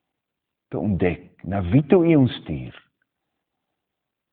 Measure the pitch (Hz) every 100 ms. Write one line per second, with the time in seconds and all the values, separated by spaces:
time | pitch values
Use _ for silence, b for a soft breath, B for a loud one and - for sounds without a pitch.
0 | _ _ _ _ _ _ _ - 101 90
1 | 90 82 - _ - 98 90 127 156 196
2 | 165 160 123 - - 151 123 - _ _
3 | _ _ _ _ _ _ _ _ _ _
4 | _ _ _